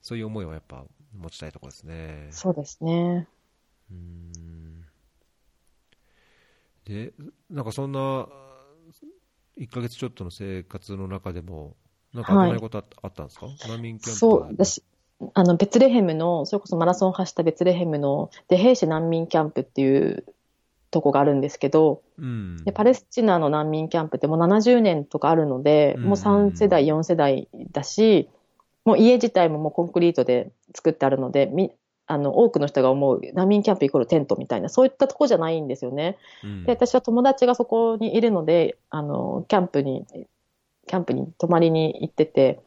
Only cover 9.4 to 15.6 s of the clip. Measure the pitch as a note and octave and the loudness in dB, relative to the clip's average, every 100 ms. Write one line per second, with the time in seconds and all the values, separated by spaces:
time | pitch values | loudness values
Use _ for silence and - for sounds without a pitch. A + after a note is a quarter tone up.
9.4 | _ - A#2+ B2 A#2 - B2+ - F2+ - | _ -20 -14 -10 -10 -10 -14 -12 -16 -12
10.4 | G2 F#2+ F2+ F#2+ - G2 F#2+ F#2+ - F2 | -12 -12 -12 -18 -14 -12 -10 -10 -10 -12
11.4 | E2+ D#2+ D2 - _ _ _ A#2 - G3 | -14 -16 -18 -20 _ _ _ -14 0 2
12.4 | F3+ A2+ A2+ A2 - - F#2+ - D2+ - | 2 -2 -8 -12 -14 -18 -18 -16 -18 -18
13.4 | A#2+ C#3 A#2 A2+ A#2 A2+ - A2 A3+ G#3+ | -20 -18 -16 -14 -14 -14 -12 0 4 4
14.4 | - G#2+ G3+ - _ _ _ _ - - | 2 -2 -2 -2 _ _ _ _ -4 2
15.4 | F3+ E3+ | 4 4